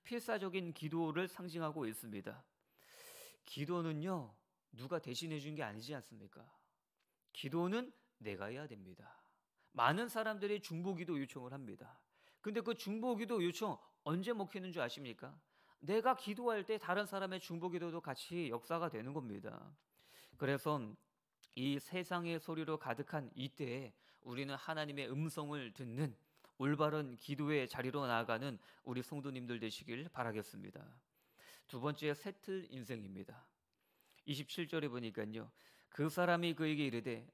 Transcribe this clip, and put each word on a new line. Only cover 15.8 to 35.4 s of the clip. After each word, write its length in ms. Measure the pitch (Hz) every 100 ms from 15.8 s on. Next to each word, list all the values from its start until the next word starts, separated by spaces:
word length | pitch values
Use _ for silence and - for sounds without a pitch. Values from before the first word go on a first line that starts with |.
| 143 214 233 247
기도할 500 | - 208 240 214 190
때 120 | 220
다른 280 | - 190 208
사람의 340 | 196 190 185
중보기도도 600 | - 170 180 175 170 165
같이 480 | 151 131 - 175 156
역사가 400 | 117 - 165 165
되는 240 | 113 123
겁니다. 580 | 147 123 101 104 - - 147 _ _ - - - -
그래서 440 | 135 139 156 151 110 - _ _ _ _ - -
이 240 | 135 139
세상의 600 | - 180 175 180 170 165
소리로 380 | - 160 156 156
가득한 540 | 135 120 139 156 127 -
이때에 580 | 135 - 135 123 127 - - -
우리는 320 | - 123 139
하나님의 580 | 135 - 156 151 143 127
음성을 640 | 135 156 165 147 147 123
듣는 420 | 101 123 120 151 107 _ _ - -
올바른 580 | 135 147 151 151 139 120
기도의 500 | - 143 147 147 127
자리로 380 | - 127 143 135
나아가는 500 | 117 117 113 139 117 - -
우리 180 | - 123
성도님들 580 | 123 147 139 131 120 120
되시길 500 | 110 - - 117 165
바라겠습니다. 760 | 135 117 107 101 104 98 - - 123 _ _ _ _ - - -
두 120 | 127
번째, 340 | 139 147 151
새틀 540 | 147 202 196 - 190 -
인생입니다. 760 | 131 110 120 98 95 95 117 - _ _ _ _ _ _ _ -
이십칠 420 | 139 147 - 165
절에 200 | 165 147
보니까요. 640 | 123 117 104 107 110